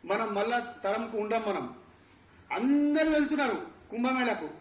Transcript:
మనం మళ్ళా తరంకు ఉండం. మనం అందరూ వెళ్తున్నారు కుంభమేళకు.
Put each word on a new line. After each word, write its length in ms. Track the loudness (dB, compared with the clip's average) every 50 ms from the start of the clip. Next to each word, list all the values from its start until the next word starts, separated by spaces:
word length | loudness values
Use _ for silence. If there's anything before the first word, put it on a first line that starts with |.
| -2
మనం 300 | -2 -2 -2 -2 -2 0
మళ్ళా 240 | 0 0 2 0 0
తరంకు 600 | -2 -4 -12 -6 -4 -2 -2 -2 -4 -4 -4 -4
ఉండం. 260 | -2 0 0 0 0 -2
మనం 280 | -2 -4 -4 -8 -12 -16 -20 -20 -20 -20 -20 -20 -20 -20 -20 -20 -20 -20 -12 -6
అందరూ 580 | -4 0 2 4 4 4 4 4 4 4 4 4
వెళ్తున్నారు 440 | 4 2 2 2 2 2 2 0 0 -4 -6 -12 -18 -20 -18 -10
కుంభమేళకు. 580 | -4 -2 0 0 2 2 0 0 0 -2 -6 -10 -12 -14